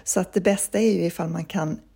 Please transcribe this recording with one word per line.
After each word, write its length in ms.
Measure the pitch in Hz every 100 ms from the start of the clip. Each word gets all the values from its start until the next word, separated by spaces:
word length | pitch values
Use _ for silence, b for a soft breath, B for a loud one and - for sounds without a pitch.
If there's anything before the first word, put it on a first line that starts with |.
Så 160 | - -
att 140 | 180
det 80 | -
bästa 380 | 185 196 - 202
är 120 | 226
ju 120 | 196 170
ifall 240 | - 165
man 160 | 165 160
kan 340 | 190 156 156 -